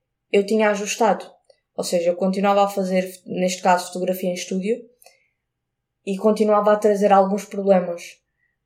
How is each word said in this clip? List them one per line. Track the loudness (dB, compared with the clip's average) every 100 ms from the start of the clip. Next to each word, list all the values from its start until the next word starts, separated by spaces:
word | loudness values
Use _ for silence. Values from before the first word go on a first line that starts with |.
| _ _ _
eu | 0 2
tinha | 0 0
ajustado. | 0 -4 -2 0 0 -6 _ _ _ _ -10
Ou |
seja, | -2 0 0
eu | -2
continuava | -2 0 2 2
a | 2
fazer, | 0 -2 -2 -4 -10 -10
neste | -4 -2 0
caso, | 2 2 0
fotografia | -6 -4 -4 -4
em |
estúdio | -6 -6 -6 -4 -4 -6 _ _ _ _ _ _ _ _ _ _ _ -8
e | 0
continuava | 0 2 2 4 4
a | 2
trazer | 2 2 4
alguns | 4 4 -2 -6
problemas | -6 2 2 2 -8 -12 -20 _ _ _ _